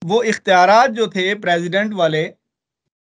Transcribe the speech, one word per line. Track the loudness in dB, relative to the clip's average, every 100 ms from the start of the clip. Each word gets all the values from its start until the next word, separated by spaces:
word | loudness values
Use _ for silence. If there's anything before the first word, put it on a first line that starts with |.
वो | -4 -2
इख्तियारात | -2 -2 2 4 6 4 2
जो | -2 -4
थे | -4 -4
प्रेसिडेंट | -4 -2 -2 -2 -4 -4
वाले, | -2 -2 -2 -6 -10 _ _ _ _ _ _ _